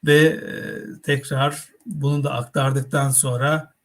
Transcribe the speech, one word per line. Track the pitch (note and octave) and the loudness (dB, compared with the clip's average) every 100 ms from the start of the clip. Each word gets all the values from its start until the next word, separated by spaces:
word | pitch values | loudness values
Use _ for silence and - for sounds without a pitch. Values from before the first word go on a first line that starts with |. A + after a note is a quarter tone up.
ve, | D#3 D3 | 6 6
e, | D#3 - - - - - - - | 6 2 -8 -10 -10 -10 -12 -14
tekrar | - C#3+ - C3+ C#3 D3 - _ - | -2 -2 -2 -2 -2 -2 -14 _ -12
bunu | D#3+ C#3 C#3+ | -4 -2 0
da | C#3 | -2
aktardıktan | B2 B2 - C3+ C3 C3 D3 C#3 | -4 -4 0 0 0 -2 0 0
sonra | C3+ C3+ B2 C#3 D#3 D#3 _ | 0 0 0 0 0 -4 _